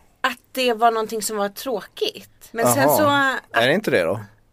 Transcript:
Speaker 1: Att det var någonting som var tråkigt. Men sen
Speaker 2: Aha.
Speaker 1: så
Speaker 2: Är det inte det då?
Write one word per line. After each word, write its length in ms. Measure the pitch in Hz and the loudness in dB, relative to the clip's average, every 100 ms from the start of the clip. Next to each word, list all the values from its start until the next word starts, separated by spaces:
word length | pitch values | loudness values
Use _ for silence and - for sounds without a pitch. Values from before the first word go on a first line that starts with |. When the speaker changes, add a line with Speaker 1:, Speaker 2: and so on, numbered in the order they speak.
| _ _ | _ _
Speaker 1:
Att 180 | 262 247 _ | -6 -6 _
det 220 | 262 247 | -4 -2
var 180 | 220 233 | 2 2
någonting 300 | 226 220 226 | 2 -4 -6
som 160 | 202 214 | -6 -4
var 120 | 202 | -6
tråkigt. 800 | - 269 196 - - 427 - - _ - | -6 -8 -8 -8 -6 -6 -6 -16 _ -12
Men 160 | - 254 | -2 2
sen 160 | 262 277 | 4 4
Speaker 2:
Aha. 80 | 311 | 4
Speaker 1:
så 600 | 294 285 269 240 - - | 2 2 0 -2 -4 0
Speaker 2:
Är 80 | 123 | 2
det 60 | |
inte 180 | 170 - | 2 2
det 100 | 110 | 2
då? 160 | 82 107 101 _ _ | 2 -2 -8 _ _